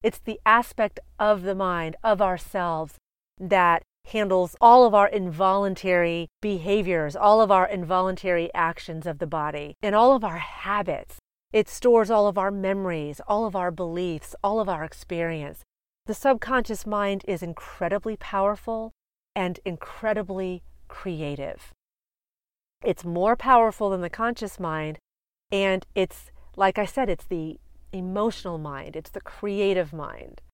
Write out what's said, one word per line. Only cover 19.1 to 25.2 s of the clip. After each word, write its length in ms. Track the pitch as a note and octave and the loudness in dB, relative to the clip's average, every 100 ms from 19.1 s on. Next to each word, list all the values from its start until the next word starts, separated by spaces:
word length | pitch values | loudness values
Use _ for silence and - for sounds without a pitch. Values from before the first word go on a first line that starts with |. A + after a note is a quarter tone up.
| _ _ G#3+ | _ _ -4
and 240 | F3+ F3+ | -4 -4
incredibly 1000 | G3 E3+ - - A3 G#3+ G3 F#3+ F#3 F3+ - - - | -8 -8 -12 -6 -2 -2 -4 -6 -6 -8 -14 -20 -20
creative. 840 | - F#3+ D#3 D3 C#3+ C#3 - - _ _ _ _ _ _ _ _ _ _ _ | -12 -8 -6 -6 -6 -8 -10 -18 _ _ _ _ _ _ _ _ _ _ _
It's 200 | - - | -4 -4
more 320 | E3+ E3+ G3+ A#3+ | -4 0 0 0
powerful 540 | C4 B3 A3+ - G3+ | 4 6 4 0 -2
than 120 | F#3+ | -2
the 80 | F3 | -6
conscious 500 | - A3+ A#3+ G#3 - | -4 -6 -4 -10 -8
mind, 400 | F3 D#3 D#3 D#3 _ _ | -6 -6 -6 -10 _ _